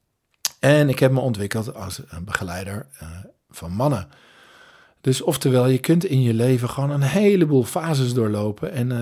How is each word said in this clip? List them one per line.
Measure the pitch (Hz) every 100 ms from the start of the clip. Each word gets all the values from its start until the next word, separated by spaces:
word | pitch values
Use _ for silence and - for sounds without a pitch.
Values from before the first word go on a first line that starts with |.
| _ _ _ _ - -
en | 131 147 147
ik | 131
heb | 135
me | 131
ontwikkeld | 131 107 101 110 110 -
als | 95 92 -
een | 85
begeleider, | 92 - 95 87 95 101 - -
eh, | 82 85 151 _ _
van | - 82
mannen. | 95 139 123 90 - _ _ - - - _ _ _
Dus | - 131
oftewel, | - 147 143 127 123
je | 131
kunt | - 170 180
in | 135
je | 123
leven | 113 123 127 120
gewoon | - 139
een | 143
heleboel | 139 165 208 196 156 139
fases | 117 180 160 147 127
doorlopen. | 123 110 104 104 104 160
En, | 165 123
eh, | 123